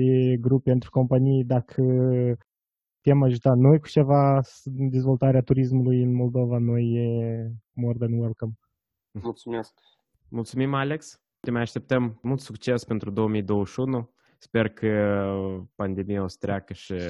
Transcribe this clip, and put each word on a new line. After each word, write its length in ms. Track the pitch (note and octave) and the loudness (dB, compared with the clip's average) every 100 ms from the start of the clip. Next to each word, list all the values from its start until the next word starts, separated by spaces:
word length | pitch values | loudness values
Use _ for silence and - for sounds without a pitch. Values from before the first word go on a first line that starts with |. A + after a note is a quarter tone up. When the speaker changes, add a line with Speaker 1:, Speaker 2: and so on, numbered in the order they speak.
| B2+ B2+ B2+ B2 | 4 4 2 0
Speaker 1:
grup 220 | B2 C3+ | 2 2
pentru 280 | C3 B2+ - | 2 0 0
companii, 540 | C3+ B2+ C3 C3+ C3+ | 0 2 4 4 2
dacă 380 | B2 B2+ - - B2+ B2+ B2+ B2 B2 A#2 _ _ _ _ _ _ | 2 -2 -2 -2 0 2 2 2 0 -4 _ _ _ _ _ _
te-am 220 | - C#3 | 2 4
ajutat 340 | C3 B2 C3+ B2 | 4 2 2 6
noi 220 | C3+ D#3 | 6 6
cu 80 | D3+ | 4
ceva 540 | D#3 C#3 C#3+ C#3 C3+ | 0 4 4 4 2
s-, 240 | B2+ - C#3 C3 | -2 -10 -12 -6
în 120 | C3+ | -2
dezvoltarea 500 | C3 C3 C3 C3+ C3 | 0 0 2 2 2
turismului 640 | B2+ C3+ B2+ C3 B2 B2+ | 2 2 2 2 2 2
în 100 | B2 | 2
Moldova, 460 | B2 B2 B2+ A#2+ A#2+ | 0 0 0 -2 0
noi 340 | A#2 A#2+ A#2 | 0 0 0
e 140 | A#2 A#2 A#2 A2+ A2+ A2+ A2+ _ | -2 -2 -2 -4 -6 -8 -12 _
more 260 | - A#2+ A#2 | -6 -4 -2
than 140 | A#2 | -2
welcome. 400 | A#2 A#2 A2+ A2+ A2+ _ _ _ _ _ G#2 | -2 -4 -6 -10 -10 _ _ _ _ _ -12
Speaker 2:
Mulțumesc. 500 | A2+ - - A#2 G#2+ _ _ _ _ _ _ | -10 -10 -8 -8 -8 _ _ _ _ _ _
Speaker 3:
Mulțumim, 440 | A#2 A2+ B2+ C3+ | -10 -6 -4 -2
Alex! 480 | C#3 C#3 D#3 - - _ _ | -2 -4 -6 -12 -20 _ _
Te 100 | - | -6
mai 100 | A#2+ | -4
așteptăm 580 | A#2 A#2+ - C3 A#2+ A2 | -4 -8 -4 -2 -2 -6
mult 180 | A#2+ C3+ | -6 -6
succes 440 | - G#2+ - A#2+ | -8 -8 -4 -4
pentru 260 | - A2 G2+ | -4 -6 -4
două 180 | G2+ G#2+ | -2 -2
mii 140 | G#2+ | -2
douăzeci 300 | G2 G#2 G2 | -2 -2 -2
și 80 | - | -4
unu. 300 | C3 B2+ A#2 _ _ _ | -4 -4 -8 _ _ _
Sper 300 | _ A#2 A2 | _ -2 -2
că 540 | - A2 G#2+ G#2 G2+ G2 G2 F#2+ F#2+ F#2 | -2 -2 0 0 0 -2 -4 -6 -8 -12
pandemia 480 | - G2+ F#2+ F#2+ G2+ | -8 -6 -6 -4 -6
o 40 | F#2 | -6
să 100 | - | -8
treacă 320 | G2 G2 - | -6 -6 -8
și 220 | F#2 - F#2 | -16 -10 -8